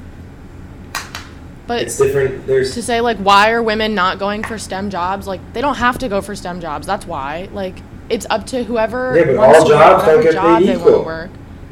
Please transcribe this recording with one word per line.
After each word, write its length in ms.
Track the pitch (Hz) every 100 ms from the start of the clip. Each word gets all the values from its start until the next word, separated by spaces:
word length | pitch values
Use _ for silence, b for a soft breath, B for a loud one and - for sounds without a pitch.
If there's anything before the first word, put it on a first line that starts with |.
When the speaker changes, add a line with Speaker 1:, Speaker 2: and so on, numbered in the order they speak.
| - - - - - - - - - - - - - - - - -
Speaker 1:
But 160 | 240
Speaker 2:
It's 160 | - -
different. 480 | - 139 131 - 269
There's 260 | 269 -
Speaker 1:
to 80 | 240
say, 200 | 233 233
like, 160 | 240 208
why 320 | 196 202 214
are 120 | 233
women 320 | 226 214 214
not 240 | 202 185 190
going 240 | 196 208
for 140 | 220 214
stem 320 | - 190 202
jobs? 380 | 185 180 196 196
Like, 260 | 180 -
they 80 | 226
don't 160 | 277 220
have 220 | 247 240
to 100 | 254
go 140 | 196
for 120 | 196
stem 280 | 202 185 175
jobs. 240 | 165 147 180
That's 200 | 202 175
why. 440 | 151 135 160 196
Like, 220 | 202 185 - - - -
it's 180 | 220 -
up 160 | 220 -
to 180 | 254
whoever 500 | 214 233 220 254 254 165
Speaker 2:
Yeah, 80 |
but 120 | 156 123
Speaker 1:
wants 220 | 131 156
Speaker 2:
all 60 | 147
Speaker 1:
to 80 |
work 60 | 151
Speaker 2:
jobs 220 | 175 185
don't 120 | 170 156
Speaker 1:
whatever 60 |
Speaker 2:
get 100 | 160
Speaker 1:
job 260 | 165 170 170
Speaker 2:
paid 100 | 202
Speaker 1:
they 80 | 175
wanna 120 | -
Speaker 2:
equal. 140 | 110
Speaker 1:
work. 260 | 160 160 175 - - - -